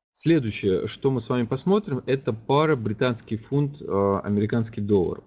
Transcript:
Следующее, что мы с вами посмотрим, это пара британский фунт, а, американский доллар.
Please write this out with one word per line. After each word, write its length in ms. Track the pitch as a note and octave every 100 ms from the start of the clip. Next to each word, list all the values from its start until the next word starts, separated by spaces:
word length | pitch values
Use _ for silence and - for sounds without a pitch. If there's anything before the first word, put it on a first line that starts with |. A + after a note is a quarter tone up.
| _
Следующее, 720 | _ D3+ E3 A2+ - G2+ F#2 G#2
что 240 | - C#3
мы 100 | B2+
с 80 | A#2
вами 180 | B2 -
посмотрим, 560 | C3+ F3+ G#3 G#3 B2+ -
это 260 | C3+ B2+
пара 420 | A2 - C#3 D#3+
британский 600 | C#3 G#2+ G#2+ B2+ A2+ - A2
фунт, 460 | - C#3+ C#3+ C#3+
а, 380 | - G2 G2 G2
американский 600 | - G#2 G#2+ A#2 A2+ -
доллар. 420 | G2+ G2+ E2 -